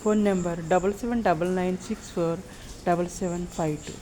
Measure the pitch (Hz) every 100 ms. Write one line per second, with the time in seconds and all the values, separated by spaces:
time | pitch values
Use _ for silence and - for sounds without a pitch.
0 | 214 214 202 190 175 170 165 185 185 202
1 | 240 240 208 165 175 185 180 185 - 220
2 | - - 165 165 - - - - - 175
3 | 180 - 185 175 175 - 160 151 - -